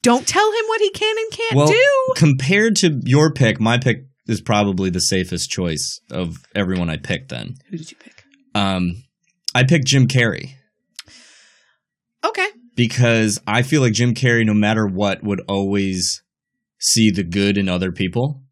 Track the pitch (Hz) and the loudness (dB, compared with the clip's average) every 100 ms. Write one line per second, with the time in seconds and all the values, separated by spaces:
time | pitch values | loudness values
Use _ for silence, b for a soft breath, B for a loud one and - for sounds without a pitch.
0 | 247 240 - 359 427 427 440 440 403 392 | 4 2 2 0 0 0 -2 0 0 0
1 | 427 440 453 - 453 143 151 453 554 571 | -2 -2 -6 -6 0 2 4 4 4 2
2 | 523 523 156 135 135 196 226 202 180 139 | 0 2 4 4 2 2 2 2 0 0
3 | 120 131 156 156 123 107 110 120 127 110 | 2 4 4 4 0 2 0 2 0 -4
4 | - _ - 107 - 104 101 95 95 90 | -6 _ -6 -6 0 0 2 0 -2 -2
5 | - 95 90 87 - - 87 76 - - | -2 -2 -2 -6 -6 -4 -4 -4 -8 -10
6 | _ 67 90 80 _ - 92 92 85 78 | _ -8 -8 -8 _ -4 -2 -2 -2 -6
7 | - 92 - 62 53 - _ 170 160 - | -6 -8 -6 -12 -12 -16 _ -14 -14 -20
8 | - _ _ _ _ 104 98 95 90 90 | -20 _ _ _ _ -4 -2 -2 -2 -4
9 | - _ _ _ - 123 131 165 127 139 | -14 _ _ _ -4 0 2 2 2 2
10 | 131 131 117 90 - - _ _ _ - | 4 2 0 -2 -12 -20 _ _ _ -20
11 | - b b b b b b b _ _ | -20 b b b b b b b _ _
12 | _ _ 330 440 392 403 _ - 120 123 | _ _ -6 -4 -6 -8 _ -2 -2 2
13 | 120 117 110 101 - 110 131 156 127 110 | 2 4 2 -2 -2 0 2 2 2 2
14 | 123 110 127 117 110 107 104 110 107 92 | 0 0 2 2 2 2 2 0 -2 -2
15 | 101 95 104 98 - 98 98 101 98 92 | -2 -2 -4 -6 -4 -4 -2 -2 -2 -4
16 | 90 - _ _ _ _ _ _ - - | -6 -8 _ _ _ _ _ _ -2 2
17 | 110 95 87 92 101 101 95 90 92 90 | 2 2 -4 0 0 0 0 -2 -4 -4
18 | 92 117 135 143 _ | -4 -2 -4 -6 _